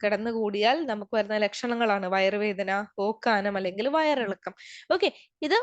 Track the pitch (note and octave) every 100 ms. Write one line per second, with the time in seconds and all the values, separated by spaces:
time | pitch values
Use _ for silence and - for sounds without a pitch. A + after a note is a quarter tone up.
0 | G#3 G#3 A#3 A3+ G#3 G3+ A3 D#4 C#4 G#3+
1 | G3+ A3 G#3 G#3+ G3+ - A#3+ A#3 A3+ G3
2 | F#3 F#3+ F#3+ G#3 G#3 F#3+ F#3+ G3 G#3 -
3 | G3+ G#3+ A#3+ G#3 G3+ G3 F#3+ G3 C4 D#4
4 | D4+ C#4 G3+ F#3+ - - - - - F4
5 | F#4 - _ _ D4+ G#4+